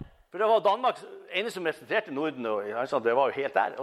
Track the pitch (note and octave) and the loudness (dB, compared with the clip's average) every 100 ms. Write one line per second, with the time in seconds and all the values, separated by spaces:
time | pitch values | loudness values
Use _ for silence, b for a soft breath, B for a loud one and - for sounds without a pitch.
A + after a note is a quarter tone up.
0 | - - _ F3 G#3+ A3 F#3 G#3+ B3+ - | -16 -18 _ 0 4 4 4 2 0 -2
1 | - - - F3+ A3+ F#3 E3 D3+ B2+ G#3 | -10 -16 -6 -4 -4 -2 -4 -4 -2 -2
2 | G#3 C#3 D#3 C3 A2+ G#2+ G#2 A2+ C3 C#3 | -2 -4 -4 -2 -2 -2 -2 -4 -2 0
3 | A#2 B2 C3 C3 C#3 - A2 A#2 | 2 4 2 0 -2 0 0 -4